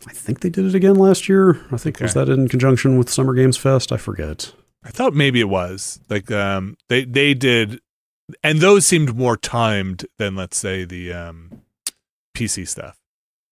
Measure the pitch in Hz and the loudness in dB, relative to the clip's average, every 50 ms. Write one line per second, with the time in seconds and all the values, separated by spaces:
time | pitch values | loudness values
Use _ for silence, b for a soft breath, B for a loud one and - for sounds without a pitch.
0 | - - - - - - - - - 90 - 190 190 190 185 190 180 190 196 196 | -14 -20 -20 -14 -8 -8 -8 -4 -4 -4 -2 -2 -2 0 2 2 4 6 6 6
1 | 190 196 185 - - - 196 190 190 185 156 - - - 135 117 - - - - | 6 6 4 4 2 2 4 4 6 4 4 2 0 -8 -8 -6 -6 -6 -6 -4
2 | 123 123 - 135 139 135 135 131 135 123 - 127 127 135 131 117 - 139 131 127 | -4 -2 0 0 0 2 2 2 2 0 0 2 2 4 4 4 4 4 4 2
3 | 123 127 - - 131 135 127 127 131 131 123 - - 135 135 127 - - - 117 | 2 0 0 -2 0 0 2 2 4 2 2 2 0 0 0 0 0 -2 -6 -6
4 | - - - 90 78 76 76 - - - - _ _ _ _ _ - - - - | -6 -8 -10 -8 -8 -8 -10 -10 -12 -16 -18 _ _ _ _ _ -20 -14 -6 -4
5 | 247 262 147 151 143 139 123 120 113 98 98 92 87 90 95 98 - - - - | -2 0 2 2 2 2 2 2 2 2 0 -2 -2 -4 -8 -10 -12 -12 -14 -14
6 | _ - 107 104 92 - 113 104 101 98 98 95 95 98 - - _ - 120 127 | _ -6 -6 -6 -6 -4 -4 -2 -2 -2 -2 -4 -6 -8 -12 -12 _ -2 -2 -2
7 | 135 123 120 139 143 143 143 127 135 131 120 117 110 104 113 - _ _ _ _ | -2 0 0 2 2 2 2 2 2 2 2 2 0 -2 -4 -12 _ _ _ _
8 | _ _ _ _ _ - - - - 151 156 156 170 196 202 202 - - 185 160 | _ _ _ _ _ -20 -12 -6 -2 0 2 4 6 6 6 6 4 4 2 2
9 | 151 131 113 120 127 123 117 - - - - 120 117 110 107 101 95 95 92 87 | 2 0 -2 0 0 0 0 -2 -4 -4 -2 0 0 0 0 -2 -4 -4 -8 -10
10 | - - _ - 110 101 95 95 92 87 - - - 98 95 95 92 87 92 90 | -12 -14 _ -8 -6 -6 -6 -8 -10 -8 -8 -8 -6 -6 -6 -6 -8 -10 -12 -12
11 | 90 87 87 87 85 85 82 82 82 87 - - _ _ _ _ - - - _ | -12 -12 -12 -12 -12 -14 -16 -20 -20 -20 -20 -20 _ _ _ _ -14 -14 -14 _
12 | _ _ _ _ _ _ - - 117 101 - 98 90 - - - - - - _ | _ _ _ _ _ _ -10 -8 -8 -6 -6 -8 -10 -12 -12 -12 -14 -16 -18 _
13 | _ _ _ _ _ _ _ _ _ _ | _ _ _ _ _ _ _ _ _ _